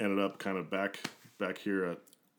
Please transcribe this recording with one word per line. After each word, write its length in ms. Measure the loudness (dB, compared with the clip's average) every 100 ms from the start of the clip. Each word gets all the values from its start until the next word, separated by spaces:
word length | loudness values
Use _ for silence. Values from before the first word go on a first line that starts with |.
ended 180 | 2 4
up 180 | 2 0
kind 180 | -2 -2
of 140 | -2
back, 300 | 0 0 -2 -8 -10 -18 -4
back 200 | -4 -2
here 260 | 0 2
at, 140 | 2 -2 -10 -20 _